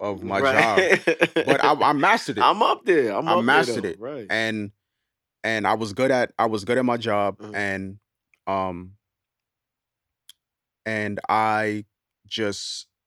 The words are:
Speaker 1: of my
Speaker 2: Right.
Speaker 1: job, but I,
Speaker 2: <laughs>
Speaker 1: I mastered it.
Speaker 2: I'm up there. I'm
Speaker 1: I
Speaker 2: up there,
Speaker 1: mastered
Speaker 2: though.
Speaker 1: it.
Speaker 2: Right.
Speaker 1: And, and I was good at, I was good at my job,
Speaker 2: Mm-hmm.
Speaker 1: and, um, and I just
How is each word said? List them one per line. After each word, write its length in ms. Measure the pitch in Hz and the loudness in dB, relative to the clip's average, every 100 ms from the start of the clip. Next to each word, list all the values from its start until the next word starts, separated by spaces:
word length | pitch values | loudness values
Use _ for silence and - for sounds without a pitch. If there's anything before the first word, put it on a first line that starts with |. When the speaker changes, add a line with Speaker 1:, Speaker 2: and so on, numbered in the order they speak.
Speaker 1:
of 240 | 104 95 | -8 -6
my 160 | 113 98 | -4 0
Speaker 2:
Right. 640 | 139 - 113 101 180 - | 2 4 4 4 2 2
Speaker 1:
job, 120 | - 156 165 165 143 | 0 0 0 0 0
but 160 | 135 | 2
I, 100 | 131 | 2
Speaker 2:
<laughs> 80 | 151 127 | 4 2
Speaker 1:
I 20 | |
mastered 460 | 147 180 226 - 104 | 4 2 2 -2 2
it. 40 | |
Speaker 2:
I'm 180 | 127 196 | 2 4
up 220 | 294 - - | 2 0 2
there. 280 | 165 117 | 2 2
I'm 140 | 101 156 | 0 0
Speaker 1:
I 40 | |
Speaker 2:
up 40 | 175 | 2
there, 80 | |
Speaker 1:
mastered 400 | 120 151 127 110 | 4 4 2 -2
Speaker 2:
though. 40 | 95 | -4
Speaker 1:
it. 100 | 82 | -8
Speaker 2:
Right. 260 | 120 147 98 | -10 -10 -4
Speaker 1:
And, 420 | 110 110 110 101 - _ _ _ _ _ _ | -2 -2 -4 -6 -12 _ _ _ _ _ _
and 200 | 110 110 98 | -4 0 0
I 80 | |
was 180 | 110 110 | 0 -2
good 180 | 101 131 | 0 2
at, 220 | 127 117 - | 2 0 0
I 80 | 113 | 0
was 180 | 110 | 0
good 140 | 95 123 | 0 0
at 60 | |
my 120 | 123 120 | 0 0
job, 420 | 113 104 101 101 | 0 0 0 -4
Speaker 2:
Mm-hmm. 160 | 107 | -8
Speaker 1:
and, 440 | 101 101 95 95 104 _ _ _ _ - | -6 -4 -4 -8 -14 _ _ _ _ -6
um, 440 | 98 95 87 92 104 _ _ _ _ _ _ _ _ _ _ _ _ _ _ _ _ _ _ 110 | -4 -4 -8 -14 -20 _ _ _ _ _ _ _ _ _ _ _ _ _ _ _ _ _ _ -6
and 340 | 110 104 101 - | -4 -4 -6 -2
I 560 | 107 110 107 107 107 - _ _ _ - | 0 2 0 -2 -4 -8 _ _ _ -10
just 600 | 110 104 98 - - - _ | -4 -4 -4 -10 -12 -16 _